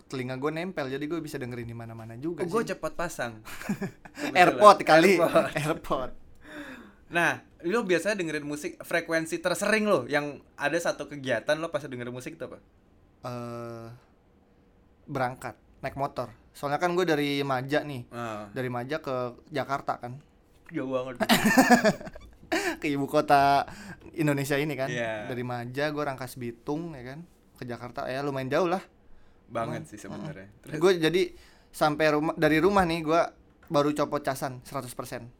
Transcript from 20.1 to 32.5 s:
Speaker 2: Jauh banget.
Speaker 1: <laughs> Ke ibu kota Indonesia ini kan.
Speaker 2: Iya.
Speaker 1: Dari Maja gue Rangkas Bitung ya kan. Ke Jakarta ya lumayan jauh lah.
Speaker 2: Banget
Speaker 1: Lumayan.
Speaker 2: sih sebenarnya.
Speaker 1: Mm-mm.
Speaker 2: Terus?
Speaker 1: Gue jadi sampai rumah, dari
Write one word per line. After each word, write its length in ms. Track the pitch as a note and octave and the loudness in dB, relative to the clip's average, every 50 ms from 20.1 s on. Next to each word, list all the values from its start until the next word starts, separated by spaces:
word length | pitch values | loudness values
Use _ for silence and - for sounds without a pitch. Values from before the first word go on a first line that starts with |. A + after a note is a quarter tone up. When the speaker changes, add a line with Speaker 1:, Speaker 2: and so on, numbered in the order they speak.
| B2+ D3 - _ _ _ _ _ _ _ _ | -12 -14 -16 _ _ _ _ _ _ _ _
Speaker 2:
Jauh 200 | - E3 D3+ C3 C3 | -10 -8 -6 -4 -2
banget. 300 | C3 B2+ B2+ C3 B2 - | -2 -4 -4 -4 -4 -2
Speaker 1:
<laughs> 1600 | G#3+ - G#3 - - A3 - - - - A#3+ - - G#3+ - - - - - - - - - - - - E4 F#4+ G4+ F4+ C#4+ - | 2 2 4 4 4 4 6 6 8 8 8 6 6 4 2 0 -6 -14 -16 -18 -20 -20 -20 -16 -8 -4 -2 -2 0 -2 -4 -2
Ke 60 | - D3+ | -2 -2
ibu 140 | C#3+ C#3 C#3 | 0 0 0
kota 580 | C3 D3 D3+ D3 D3 D3 C#3 C#3 C#3 C#3 C#3 - - - - - - - - - - - | 2 2 2 4 6 6 6 8 6 6 4 2 0 -8 -16 -16 -16 -18 -18 -18 -10 -4
Indonesia 420 | - D3+ D3 C#3 C#3 C3+ C#3 D3 | 0 0 2 2 0 0 0 0
ini 180 | C#3 D3+ D#3 C#3 | 0 0 -2 -2
kan. 140 | B2+ C3+ | -4 -4
Speaker 2:
Iya. 400 | C#3 B2 A#2+ A#2 A2+ A2 G#2+ G#2 | -4 -2 -4 -4 -4 -4 -6 -6
Speaker 1:
Dari 120 | G2+ B2+ A#2+ | -8 -6 -6
Maja 460 | B2 B2 B2 A#2+ A#2+ B2 B2+ C#3 D3 | -6 -6 -6 -8 -8 -8 -4 -2 -2
gue 120 | D3+ D3 D3 | -2 -2 -2
Rangkas 340 | D3 C#3+ C3 B2 C3 B2 - | -4 -4 -4 -6 -10 -12 -10
Bitung 560 | C3+ A#2+ A#2 A#2 - - C#3+ D3 D#3+ F3 E3+ D3+ | -10 -8 -10 -10 -10 -6 -6 -6 -4 -6 -8 -10
ya 100 | B2+ A#2+ | -12 -12
kan. 140 | B2+ C3+ D#3+ F3 - _ _ _ _ _ | -14 -14 -14 -16 -18 _ _ _ _ _
Ke 100 | - C3 | -14 -10
Jakarta 380 | A#2+ A#2+ A2 A#2+ A#2+ A#2+ - - | -10 -10 -10 -10 -12 -10 -8 -6
ya 140 | B2+ B2+ C3+ | -6 -4 -4
lumayan 260 | C#3+ D3 C3+ C3 C3 B2+ | -4 -4 -4 -4 -2 0
jauh 180 | C#3+ E3+ F#3+ | 0 2 2
lah. 160 | E3+ F3+ G3 - - _ _ _ - - - - - _ _ _ | 2 0 -2 -4 -10 _ _ _ -20 -20 -20 -20 -20 _ _ _
Speaker 2:
Banget 360 | - A2+ A#2 A#2 A#2 A#2+ A2+ G#2 | -8 -6 -6 -4 -4 -6 -8 -10
Speaker 1:
Lumayan. 0 | |
Speaker 2:
sih 100 | - G#2+ | -12 -16
sebenarnya. 500 | G#2 - G2 - G2+ - - - F#2+ G2 - | -16 -14 -12 -12 -10 -10 -10 -12 -12 -16 -20
Speaker 1:
Mm-mm. 120 | - - | -20 -20
Speaker 2:
Terus? 120 | - - D#3+ | -14 -10 -2
Speaker 1:
Gue 140 | D3+ E3 F#3+ F#3 | 4 4 4 6
jadi 260 | E3+ D#3 D#3+ E3 F#3+ F3+ - - - - - - - _ _ | 6 4 4 4 2 0 0 -4 -14 -20 -20 -20 -20 _ _
sampai 360 | - - E3 D3+ D3 D3+ D#3 D#3 | -2 2 2 2 4 4 4 4
rumah, 220 | D3 D3+ D#3 E3 - | 4 4 2 0 0
dari 240 | E3+ D#3+ D3 | 2 4 4